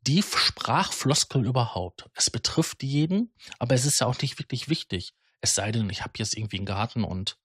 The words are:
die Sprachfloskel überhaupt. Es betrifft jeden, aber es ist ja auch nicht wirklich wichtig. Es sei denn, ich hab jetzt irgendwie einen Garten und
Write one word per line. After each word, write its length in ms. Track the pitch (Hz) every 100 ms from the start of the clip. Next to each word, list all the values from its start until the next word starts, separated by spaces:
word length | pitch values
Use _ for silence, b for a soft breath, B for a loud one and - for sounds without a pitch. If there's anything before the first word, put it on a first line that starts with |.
die 200 | 123 165
Sprachfloskel 1200 | - - - - - 139 190 - 131 147 - 139 104
überhaupt. 640 | 127 117 90 90 - -
Es 160 | - -
betrifft 540 | - - - 160 -
jeden, 500 | 135 143 160 190 233 _ B B
aber 160 | 123
es 120 | 127 139
ist 140 | -
ja 80 | 120
auch 120 | 123
nicht 160 | 139 -
wirklich 320 | - 127 -
wichtig. 440 | 165 - 92 - _ _ _
Es 140 | - -
sei 180 | 101
denn, 160 | 113 104
ich 140 | 98
hab 160 | - -
jetzt 180 | 110 -
irgendwie 200 | 110 92
einen 80 | 98
Garten 380 | 98 113 120
und 340 | 107 92 98 -